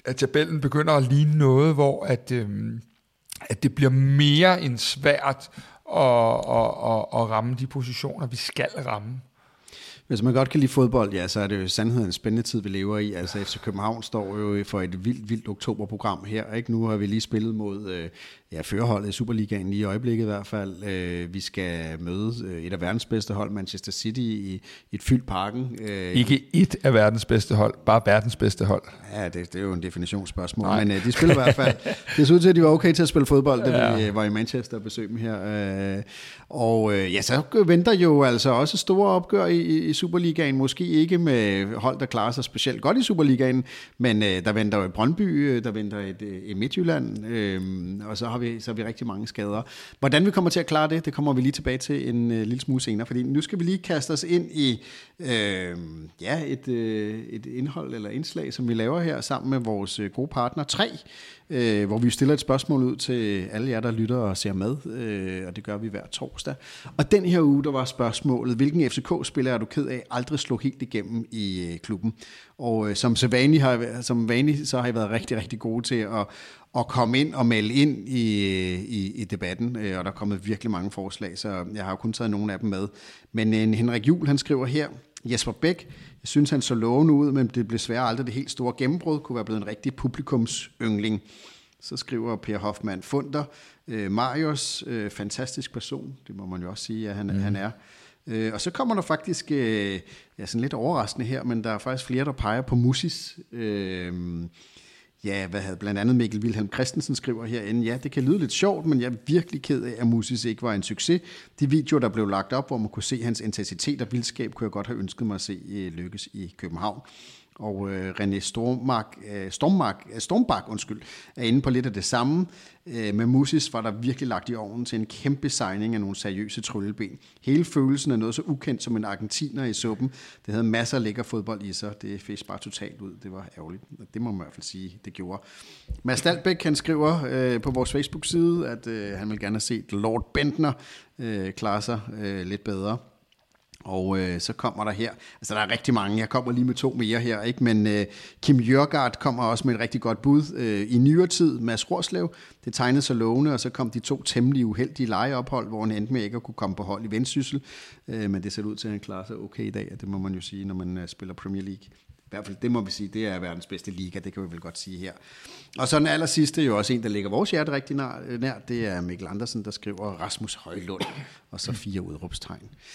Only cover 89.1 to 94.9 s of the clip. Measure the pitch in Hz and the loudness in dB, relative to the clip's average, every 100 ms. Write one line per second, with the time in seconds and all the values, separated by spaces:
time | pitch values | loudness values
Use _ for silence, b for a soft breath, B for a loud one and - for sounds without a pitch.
89.1 | 151 - 120 104 110 101 107 139 - 131 | -4 -4 -6 -4 -4 -4 -6 -6 -4 -4
90.1 | 135 135 131 113 - - - 113 104 107 | -4 -2 0 0 -4 -10 -6 -2 0 0
91.1 | 104 B B B B B _ - 127 - | -2 B B B B B _ -12 -10 -6
92.1 | 120 117 110 - 104 104 104 110 92 - | -6 -4 -6 -6 -4 -4 -6 -6 -8 -4
93.1 | 143 139 147 147 B B B - 110 98 | -4 -2 -4 -6 B B B -10 -6 -2
94.1 | 107 127 143 156 143 - - - | 0 0 0 -2 -2 -6 -8 -8